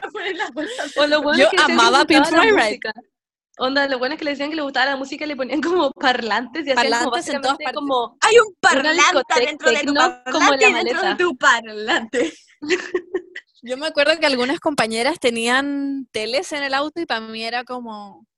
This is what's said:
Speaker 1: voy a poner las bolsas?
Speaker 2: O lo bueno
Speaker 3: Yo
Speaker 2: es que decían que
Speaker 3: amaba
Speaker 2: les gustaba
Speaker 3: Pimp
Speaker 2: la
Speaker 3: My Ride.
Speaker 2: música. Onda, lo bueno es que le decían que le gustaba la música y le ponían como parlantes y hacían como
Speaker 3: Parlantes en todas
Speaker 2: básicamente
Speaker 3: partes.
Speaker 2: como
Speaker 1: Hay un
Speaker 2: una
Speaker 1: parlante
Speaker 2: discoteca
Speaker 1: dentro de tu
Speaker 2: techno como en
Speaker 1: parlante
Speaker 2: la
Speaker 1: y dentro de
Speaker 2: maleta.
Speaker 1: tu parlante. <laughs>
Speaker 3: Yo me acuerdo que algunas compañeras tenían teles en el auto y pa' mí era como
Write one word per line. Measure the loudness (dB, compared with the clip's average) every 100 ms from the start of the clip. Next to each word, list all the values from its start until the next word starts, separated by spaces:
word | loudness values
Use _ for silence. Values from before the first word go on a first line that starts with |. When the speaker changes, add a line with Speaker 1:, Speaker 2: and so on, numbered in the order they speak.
Speaker 1:
voy | -6
a |
poner | -8 -8 -6
las | -8
bolsas? | -6 -8 -8 -6 0
Speaker 2:
O | 2
lo | 2
bueno | 2 4
Speaker 3:
Yo |
Speaker 2:
es | 4
que | 4
decían | 4
que |
Speaker 3:
amaba | 4 4 4
Speaker 2:
les | 4
gustaba | 4
Speaker 3:
Pimp | 4 4
Speaker 2:
la |
Speaker 3:
My | 4
Ride. | 4 2
Speaker 2:
música. | -2 -8 -12 -18 _ _ _ _ -6
Onda, | -2 0 0
lo | -2
bueno | -4
es | -4
que |
le | -6
decían | -4 -4
que | -6
le |
gustaba | -4 -2 0
la | -2
música | -6 -8
y | -8
le | -6
ponían | -4 -4
como | 0 0 0
parlantes | 0 0 0 -2 -4 -4 -6 -2
y |
hacían | 0 0
como | 0 -2
Speaker 3:
Parlantes | -4 -4
en | -4
todas | -2 -4
Speaker 2:
básicamente |
Speaker 3:
partes. | -6 -6
Speaker 2:
como | -2 -2 -2 _
Speaker 1:
Hay | 4 6
un | 4
Speaker 2:
una | 2
Speaker 1:
parlante | 2 2 2 2
Speaker 2:
discoteca | 4 2 2 0
Speaker 1:
dentro | 0 0 0
de | 2
tu | 2
Speaker 2:
techno | 2 2 0 -4
como | 2 2
en | 4
Speaker 1:
parlante |
Speaker 2:
la | 2
Speaker 1:
y | 2
dentro | 0 -2
de | -2
Speaker 2:
maleta. | 0
Speaker 1:
tu | -2 2
parlante. | 2 2 0 -8 -4 -4 -2 -4 -4 -6 _ _
<laughs> | -4 -4 -4 -8 -6 -10 -10 -18 -20 _
Speaker 3:
Yo | -12 -8
me | -4
acuerdo | 0 2 2
que | 2
algunas | 2 0 -2
compañeras | -2 0 0 0 -2 0
tenían | -2 0 2 2 0 -4 -4 -6 -6
teles | -6 -4 -4 -4
en | -6
el | -4
auto | -2 -2 -6
y | -4
pa' | -6
mí | -6 -10
era | -6 -6
como | -6 -10 -10 -14 -16 -20 _